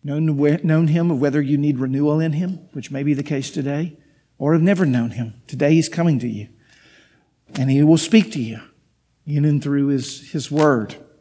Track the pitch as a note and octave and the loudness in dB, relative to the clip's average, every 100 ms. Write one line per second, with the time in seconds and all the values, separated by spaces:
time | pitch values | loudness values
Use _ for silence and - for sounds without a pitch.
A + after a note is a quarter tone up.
0 | C#3+ D3 D#3+ C#3+ D3 D3 D#3 D#3+ D#3+ E3 | -6 -2 0 2 2 0 2 2 2 2
1 | E3+ D3 C#3+ C#3+ C#3 C#3+ D3 C3 C3 C3+ | 0 0 0 0 0 0 0 -2 -2 0
2 | D3 D#3 D#3+ D3+ F3+ F#3 - C#3+ - C3+ | 0 0 0 -2 -4 -6 -12 -14 -10 -6
3 | C#3+ C#3 C#3 D3 C3+ - C#3 C#3+ E3 - | -2 -2 -2 -6 -6 -6 -6 -4 -6 -10
4 | _ _ _ _ C#3 E3 E3+ F#3+ F3 B2 | _ _ _ _ 0 2 4 2 2 2
5 | A#2 A2+ A2+ - - B2+ C#3+ D#3+ D#3+ - | -2 -4 -8 -10 -14 -2 4 4 2 0
6 | E3+ C#3 A#2 G#2 G#2+ _ _ _ _ _ | 0 0 -2 -8 -12 _ _ _ _ _
7 | _ _ _ _ _ - C3 C3+ D3+ D#3+ | _ _ _ _ _ -4 0 4 6 4
8 | D#3+ A3 F#3 D3+ A2+ A2+ - _ _ _ | 6 4 4 -4 -8 -10 -16 _ _ _
9 | _ _ - D3 D3+ D3 C#3+ C#3+ C#3 C#3 | _ _ -6 -2 0 0 0 -2 0 -2
10 | C3+ - - D#3+ B2+ C#3+ D3+ B2+ G#2 - | -4 -12 -10 -8 -6 0 2 2 -2 -12
11 | - _ | -20 _